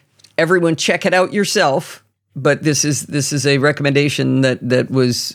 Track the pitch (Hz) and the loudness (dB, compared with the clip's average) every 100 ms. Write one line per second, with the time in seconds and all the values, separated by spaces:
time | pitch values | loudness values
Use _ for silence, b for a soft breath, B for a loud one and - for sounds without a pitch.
0 | _ _ _ - 160 180 170 160 - 175 | _ _ _ -2 2 2 2 0 -2 0
1 | 196 185 185 208 196 208 156 139 - - | 2 2 0 0 -2 2 2 0 -4 -16
2 | _ _ _ - 143 143 156 139 151 139 | _ _ _ -4 0 0 0 0 -2 -4
3 | - 147 135 147 143 139 147 143 143 139 | -4 -4 -2 -2 0 2 2 0 0 2
4 | 147 - 131 131 131 127 123 123 123 131 | 0 0 0 2 0 0 0 0 0 0
5 | 123 120 - | 0 0 -6